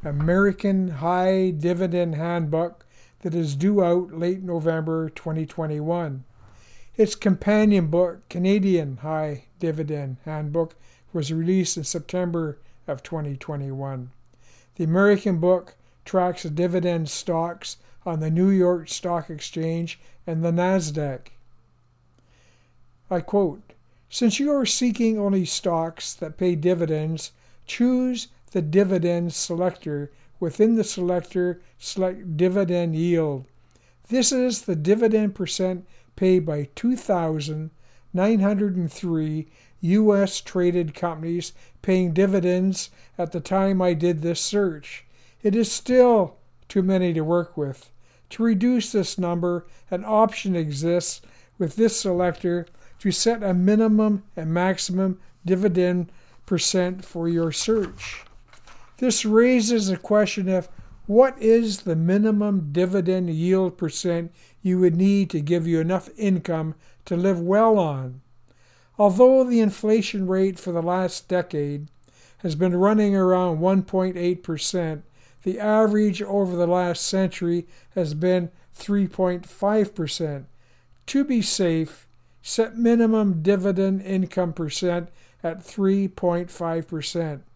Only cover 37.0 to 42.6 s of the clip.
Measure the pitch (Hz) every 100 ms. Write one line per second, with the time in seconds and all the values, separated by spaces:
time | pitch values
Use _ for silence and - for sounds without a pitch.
37 | - 185 165 156 147 156 156 _ - -
38 | _ 180 196 226 196 208 208 185 165 -
39 | 180 165 156 156 156 _ _ _ 165 196
40 | 214 202 196 - - 185 180 175 165 143
41 | 175 156 165 175 170 - - - - 185
42 | 180 160 196 190 180 180